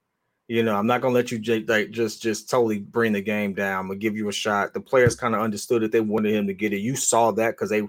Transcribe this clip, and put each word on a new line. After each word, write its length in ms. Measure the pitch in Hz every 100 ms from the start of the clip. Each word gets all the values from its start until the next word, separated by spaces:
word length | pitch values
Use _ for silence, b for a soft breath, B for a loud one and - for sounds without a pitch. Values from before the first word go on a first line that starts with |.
| _ _ _ _ -
You 140 | 117
know, 120 | 113 101
I'm 100 | 113
not 160 | 123
gonna 140 | 127 123
let 160 | 123
you 80 | 117
j-, 240 | 107 113 110
like, 220 | 110 101
just, 320 | 113 110 -
just 260 | 113 107 -
totally 300 | 127 113 104
bring 340 | 98 117 113
the 80 | 101
game 320 | 98 104 101
down. 260 | 95 98 95
I'm 80 | 95
gonna 100 | 98
give 160 | 110 104
you 140 | 104
a 40 |
shot. 420 | - 110 101 95 95
The 40 |
players 360 | - 135 120 -
kinda 240 | 123 107
understood 420 | 113 104 - 117
it. 100 | 110
They 80 | 113
wanted 340 | 107 110 107 107
him 100 | 101
to 80 |
get 200 | 95 107
it. 80 | 98
You 140 | 110 135
saw 360 | - 117 113
that 260 | 101 113 -
'cause 120 | 101
they, 100 | 107